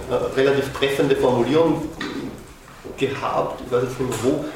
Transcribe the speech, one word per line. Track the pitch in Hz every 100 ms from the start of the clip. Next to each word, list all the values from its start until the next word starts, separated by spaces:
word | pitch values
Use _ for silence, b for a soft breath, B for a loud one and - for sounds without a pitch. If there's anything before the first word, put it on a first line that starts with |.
| -
eine | 98 98 131
relativ | 139 135 127
treffende | - 139 - 139 135
Formulierung | 135 120 117 151 165 - - - - - 127 - - - - - - -
gehabt, | 135 - 127 - - - -
ich |
weiß | 123
jetzt | 127 -
nicht | 127
mehr | 110
wo, | 120 151 B